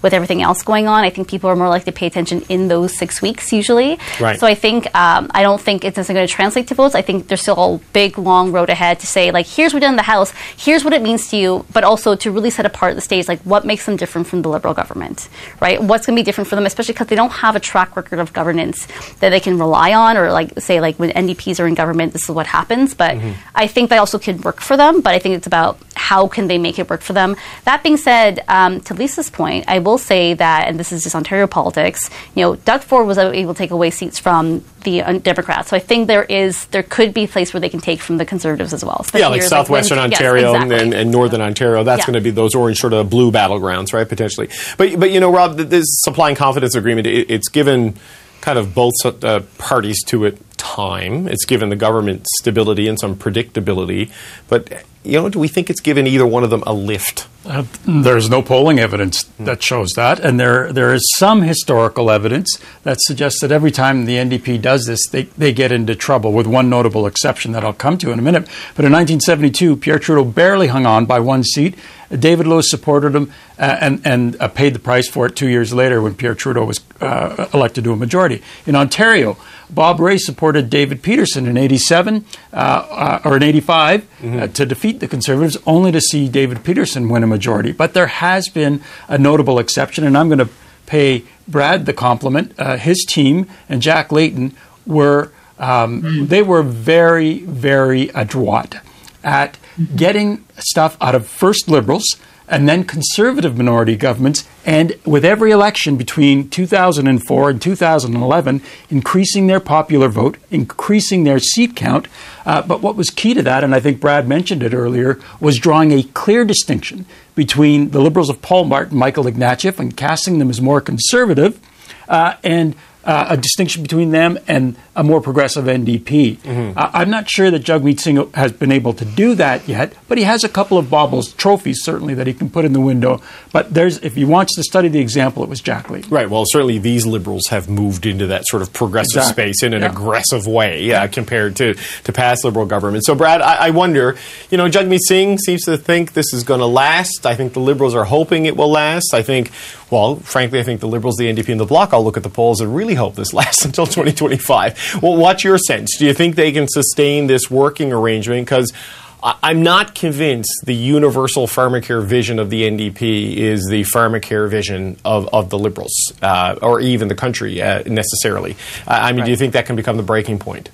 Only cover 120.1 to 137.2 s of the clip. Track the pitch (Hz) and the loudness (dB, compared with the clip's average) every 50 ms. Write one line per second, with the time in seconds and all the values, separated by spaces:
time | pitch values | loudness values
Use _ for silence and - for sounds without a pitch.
120.1 | 160 156 - 190 180 156 135 127 120 110 127 131 143 143 135 - - 117 - - | -2 -2 -2 -2 0 2 2 0 0 0 2 2 2 2 2 -2 -6 -4 -2 0
121.1 | - 240 247 214 160 135 151 208 - - _ _ _ _ - - - - - - | 2 2 2 4 4 4 4 2 0 -2 _ _ _ _ -20 -20 -20 -20 -4 0
122.1 | - 160 165 175 - - - 185 165 170 165 156 143 - - - _ _ - - | 2 2 2 0 -2 -2 -2 0 0 2 0 0 -2 -6 -16 -20 _ _ -4 -2
123.1 | 151 147 147 - 165 135 120 - - - 190 160 - 165 151 139 160 165 170 160 | 0 0 0 0 -2 -2 0 -2 0 0 -2 -2 -2 -8 -6 -2 0 0 0 0
124.1 | 156 160 165 170 175 - - - 165 135 131 127 120 - - _ _ - 151 147 | 0 0 -2 -2 -2 -4 -4 -2 -2 0 0 -2 -4 -8 -18 _ _ 0 2 4
125.1 | 156 156 139 139 131 147 143 127 - 151 131 131 127 127 120 120 120 117 117 - | 4 2 2 0 0 0 0 0 -2 -2 -2 0 0 0 0 0 -2 -2 -4 0
126.1 | 143 151 143 113 107 - - 143 123 123 117 104 92 - 147 - - 170 175 190 | 2 2 2 2 0 -6 -10 -8 -6 -4 -4 -4 -2 -2 -2 0 0 0 0 0
127.1 | 220 220 208 - - - 190 190 170 151 117 - 165 156 135 143 143 - - 165 | -2 -4 -4 -4 0 2 2 2 2 0 0 0 0 2 2 0 0 0 0 0
128.1 | 147 139 143 143 - 151 135 131 110 - - 135 135 135 117 120 113 - 117 107 | 0 0 0 -2 -2 -2 -2 -2 -2 -2 0 0 2 2 0 -2 -4 -4 -8 -6
129.1 | 107 190 202 240 240 185 165 139 127 - - - 120 101 135 - - - _ - | 0 2 2 2 4 2 2 0 0 -2 -4 -6 -4 -4 -4 -4 -6 -18 _ -4
130.1 | 247 240 208 190 226 226 220 220 - 196 202 196 190 180 151 123 147 151 151 143 | -2 0 2 0 0 0 -2 -2 -2 -2 -2 2 2 0 2 2 2 2 2 2
131.1 | 131 127 120 - - - - 196 202 196 - 156 131 127 - - 165 - 170 147 | 0 -4 -4 -6 -8 -2 2 2 2 2 0 -6 -6 -6 -6 -6 -6 -6 -4 -6
132.1 | 135 127 131 131 123 - 156 139 - 170 156 156 135 135 131 135 131 123 120 127 | -4 -4 -4 -4 -4 -4 -6 -4 -2 0 0 2 2 2 2 2 2 2 2 0
133.1 | 127 113 - - - - - - - 156 - - 165 160 170 185 170 - - 160 | 0 -2 -4 -16 -20 -20 -20 -2 -2 -2 -2 0 0 2 2 2 0 -2 -8 -8
134.1 | 110 143 143 139 160 180 190 - - - 156 - - 185 180 170 151 151 135 113 | -2 -2 2 4 4 2 2 0 -2 -6 -6 -2 0 2 2 2 2 0 -2 0
135.1 | 107 143 131 131 - - 131 - 143 120 - - 120 113 - - - 92 92 104 | 0 0 0 0 -2 -4 -8 -8 -8 -10 -6 -6 -6 -6 -8 -12 -14 -14 -8 -2
136.1 | 156 143 120 98 104 110 110 - - 151 139 127 117 107 95 117 120 120 110 113 | 0 0 0 0 -2 -2 -2 2 2 2 2 2 0 -2 0 0 0 0 0 -2
137.1 | 110 107 | -4 -4